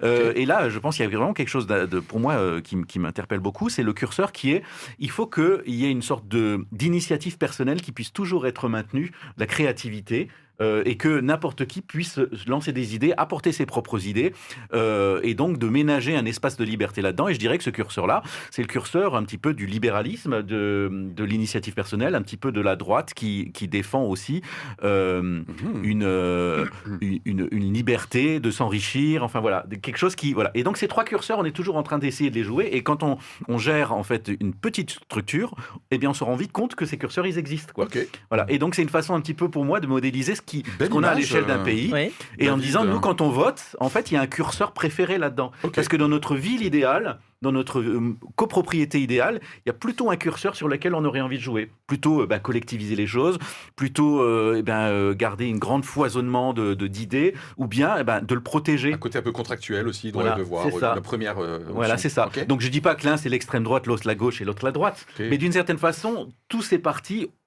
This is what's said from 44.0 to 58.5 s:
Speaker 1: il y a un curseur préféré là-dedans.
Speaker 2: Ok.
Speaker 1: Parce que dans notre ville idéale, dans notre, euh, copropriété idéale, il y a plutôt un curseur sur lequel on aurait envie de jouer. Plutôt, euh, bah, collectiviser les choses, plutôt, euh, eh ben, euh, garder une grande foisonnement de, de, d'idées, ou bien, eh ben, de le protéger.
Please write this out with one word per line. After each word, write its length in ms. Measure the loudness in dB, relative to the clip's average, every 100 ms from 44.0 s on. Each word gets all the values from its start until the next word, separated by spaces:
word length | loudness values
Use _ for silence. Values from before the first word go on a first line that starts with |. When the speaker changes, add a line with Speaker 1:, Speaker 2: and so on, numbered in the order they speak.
| 2
Speaker 1:
il 40 | 0
y 20 |
a 40 |
un 60 | 0
curseur 440 | 0 -2 0 -2
préféré 460 | 0 -2 0 0 2
là-dedans. 320 | 0 -2 -4 -2
Speaker 2:
Ok. 120 | -2 0
Speaker 1:
Parce 120 | 2
que 80 | 4
dans 100 | 4
notre 280 | 4 2 -2
ville 280 | 0 0
idéale, 560 | 2 4 4 2 0 -6 _ _
dans 100 | 0
notre, 280 | 0 0 -2
euh, 360 | 0 0 0 -2 -10 -2
copropriété 640 | 2 2 2 2 2 2
idéale, 400 | 2 2 2 0 -8 -10 -6
il 40 |
y 0 |
a 40 |
plutôt 360 | -4 -4 0 0
un 60 | 2
curseur 380 | 0 -2 -4 -2
sur 120 | -2
lequel 260 | 0 0 2
on 100 | 0
aurait 160 | 0
envie 160 | -2 -4
de 40 |
jouer. 260 | -2 -2 -2 -8 -4
Plutôt, 340 | 0 4 4
euh, 40 | 4
bah, 140 | 2
collectiviser 560 | 2 -2 -2 -6 -2 0
les 120 | 0
choses, 300 | 2 2 2 -4 -12 -16 -4
plutôt, 460 | -4 4 4 6
euh, 340 | 4 4 4 2
eh 60 |
ben, 240 | 2 2 4
euh, 260 | 4 2 2
garder 300 | 0 0 -2
une 140 | -2
grande 260 | 0 0 0
foisonnement 680 | 0 2 2 0 2 2
de, 200 | 2 0
de, 140 | 0 -2
d'idées, 460 | -4 -2 2 2 0 -10 -6
ou 100 | -4
bien, 280 | 2 2 2
eh 40 |
ben, 180 | 2 0
de 120 | 0 -4
le 60 |
protéger. 520 | 0